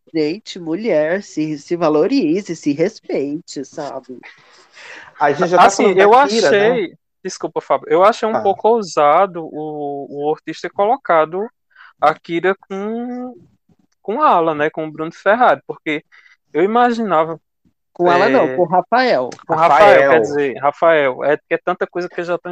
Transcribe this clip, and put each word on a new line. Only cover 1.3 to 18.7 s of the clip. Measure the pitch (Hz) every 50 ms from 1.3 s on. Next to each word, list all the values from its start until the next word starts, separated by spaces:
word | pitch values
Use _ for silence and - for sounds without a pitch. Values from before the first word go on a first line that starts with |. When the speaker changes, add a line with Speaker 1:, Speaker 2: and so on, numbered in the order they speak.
| - 160 156 156 156 143
Speaker 1:
se | - - 175
valorize, | 170 170 151 151 151 170 208 269 277 196 151 165 202 202 - 165
se | - - 147 143
respeite", | 147 170 214 - - _ - 359 170 135 143 147 170 - - - 147 131
sabe? | - - 170 147 135 123 131 127 - 127 - - - - _ _ _ _ _ _ _ _ - - - - - - - - -
Speaker 2:
A | 147 147
gente | 135 180 185 170
já | 180 180
tá | 175
Speaker 3:
Assim, | 196 196 - 254
Speaker 2:
falando | 202 180 190
da | 196
Speaker 3:
eu | 208 226 262 - -
Speaker 2:
Kira, | 214 233 190 147
né? | - 202 208 226
Speaker 3:
achei, | 254 233 180 - - _ _ _ _ _ -
desculpa, | 185 - - - 160 - 160
Fábio, | - - 143 131 - -
eu | 151 170 185
achei | 214 233 - 226 214
um | 220
Speaker 2:
Tá. | 123
Speaker 3:
pouco | 214 196 190 - - 214
ousado | 240 233 202 160 - 160 147 147 151 175 202 196 170 175 160
o, | - - 147 156 156 151 151 147 143 143 139 139 -
o | 135 143 147 151
Ortiz | 156 - - 160 156 -
ter | - 170
colocado | _ - 202 214 254 269 - - 170 160 156 156 175 190 214 - _ _ _ _ _ _ - - _ -
a | 143 151 156
Kira | - _ - 170 170 160 185 196 - _ -
com, | 196 196 202 214 226 233 240 247 247 247 247 254 240 - _ _ _ _ _ _ _ _ _ _ _ _
com | _ - 214 294 302
Alan, | 285 214 175 165 165 156
né, | 147 147 156
com | - 165 156 156
o |
Bruno | 151 147 156 170
Ferrari, | - - - 196 208 247 247 196 143 139 _ -
porque | 151 - - 160 147 156 - _ _ _ _ _ _ _ _ _
eu | - 151 175
imaginava | 208 226 240 247 247 233 226 226 196 165 156 160 160 165 160 _ _ _ _ _ _ _ _ _ _ _
Speaker 1:
Com | - 175 175
Alan | 175 180 202
Speaker 3:
é, | 247
Speaker 1:
não, | 269 240 170 139 131
com | 175 175
o |
Rafael. | 151